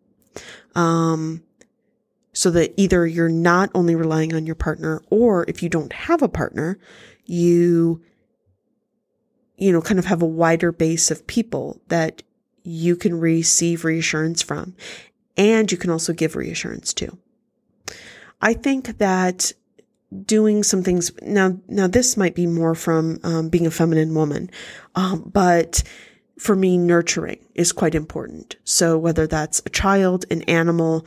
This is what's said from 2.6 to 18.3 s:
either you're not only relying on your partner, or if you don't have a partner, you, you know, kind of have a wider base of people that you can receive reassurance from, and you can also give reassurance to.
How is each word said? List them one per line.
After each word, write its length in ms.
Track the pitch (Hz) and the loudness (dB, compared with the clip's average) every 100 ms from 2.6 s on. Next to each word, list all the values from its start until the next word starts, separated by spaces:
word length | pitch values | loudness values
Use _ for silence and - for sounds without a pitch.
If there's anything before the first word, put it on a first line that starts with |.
| 160 - | 0 2
either 300 | 196 180 165 | 2 2 2
you're 220 | 170 165 | 0 0
not 420 | 165 170 175 196 | 2 2 2 2
only 220 | 185 170 165 | 0 2 2
relying 360 | 160 156 160 | 0 0 -2
on 120 | 160 160 | -2 -6
your 80 | |
partner, 480 | 160 - 151 160 156 - | -4 -4 -4 -4 -6 0
or 340 | 214 240 185 - | 2 4 2 -2
if 140 | - | -4
you 60 | 170 | -4
don't 240 | 165 143 | -4 -4
have 300 | - - 330 | -8 -2 0
a 60 | 254 | 0
partner, 500 | - 131 - 160 196 - - - _ | -2 -4 -4 -4 -6 -12 -20 -20 _
you, 760 | - 170 175 175 175 170 165 165 _ _ _ _ _ _ _ _ _ _ _ _ _ _ _ - | -6 0 4 4 4 4 2 0 _ _ _ _ _ _ _ _ _ _ _ _ _ _ _ -2
you 160 | 196 | 2
know, 100 | 170 | 2
kind 160 | 165 190 | 2 0
of 80 | 180 | 0
have 160 | 170 | 0
a 40 | 165 | 0
wider 440 | 160 165 165 170 | 2 2 2 0
base 400 | 170 160 165 - | 0 0 0 -2
of 160 | 156 - | -4 -6
people 540 | 233 220 143 127 - - | -4 -2 -4 -8 -10 -4
that 340 | 170 160 - - _ _ _ | -2 -2 -6 -20 _ _ _
you 320 | 175 165 170 | -12 -2 0
can 240 | 175 185 170 | 0 0 0
receive 680 | 165 165 165 - 170 165 | 2 2 2 0 0 0
reassurance 560 | 165 165 160 156 160 165 | -2 -2 -2 -2 -2 -4
from, 360 | - 147 185 - - - - _ _ - | -6 -6 -10 -14 -18 -20 -20 _ _ 2
and 360 | 208 226 214 | 4 4 2
you 60 | 180 | -2
can 120 | 180 | -2
also 220 | 165 165 | -2 -4
give 240 | 165 156 - | -2 -4 -4
reassurance 580 | - 170 - - - | -8 -8 -10 -10 -10
to. 240 | - - - _ _ _ _ _ _ - - - - - | -8 -10 -12 _ _ _ _ _ _ -20 -18 -20 -20 -20